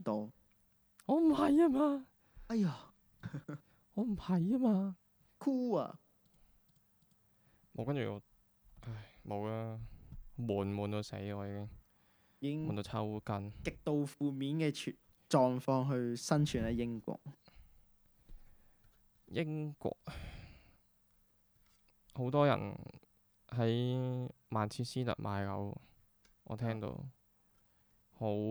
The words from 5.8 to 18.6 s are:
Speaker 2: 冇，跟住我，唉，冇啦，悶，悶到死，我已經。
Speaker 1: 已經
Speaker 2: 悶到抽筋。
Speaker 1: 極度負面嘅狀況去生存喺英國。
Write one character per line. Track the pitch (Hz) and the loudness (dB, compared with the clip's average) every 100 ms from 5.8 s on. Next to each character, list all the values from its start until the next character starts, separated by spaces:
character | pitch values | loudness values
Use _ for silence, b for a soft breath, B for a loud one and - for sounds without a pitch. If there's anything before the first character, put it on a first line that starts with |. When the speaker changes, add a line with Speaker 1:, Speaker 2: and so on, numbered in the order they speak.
| 123 - _ _ _ _ - _ _ _ _ _ _ _ _ b b b _ | 0 -6 _ _ _ _ -20 _ _ _ _ _ _ _ _ b b b _
Speaker 2:
冇， | - 113 | -8 -4
跟 | 143 | -4
住 | 107 | -4
我， | 101 - _ _ _ _ - | -6 -12 _ _ _ _ -18
唉， | 117 107 107 - - | -14 -14 -14 -16 -8
冇 | 101 107 | -6 -4
啦， | 113 113 110 113 B B - - - | -4 -6 -8 -12 B B -16 -12 -6
悶， | 120 127 196 | -2 0 0
悶 | 104 104 | 0 -2
到 | 107 | -2
死， | 101 101 101 | -4 -8 -6
我 | 101 101 | -6 -6
已 | |
經。 | 101 104 - - b b b b b | -8 -10 -12 -20 b b b b b
Speaker 1:
已 | 139 | -4
經 | 151 156 | -2 -2
Speaker 2:
悶 | 104 | -2
到 | |
抽 | 101 110 107 107 - | -2 -4 -2 -4 -4
筋。 | 101 101 - | -4 -4 -8
Speaker 1:
極 | - - | -8 -6
度 | - 147 143 | 0 0 0
負 | - 143 | -2 -2
面 | 135 139 160 | 0 0 2
嘅 | 151 147 - - _ _ - | 2 0 -6 -8 _ _ 4
狀 | 147 127 127 | 6 6 4
況 | - 131 135 | 2 2 2
去 | 123 120 120 | 0 0 -4
生 | - 151 147 | 2 4 4
存 | 123 113 | 2 0
喺 | |
英 | 117 117 113 | 0 -2 -4
國。 | - - 143 - _ b b - _ _ _ _ b b b b | -6 -10 -12 -18 _ b b -20 _ _ _ _ b b b b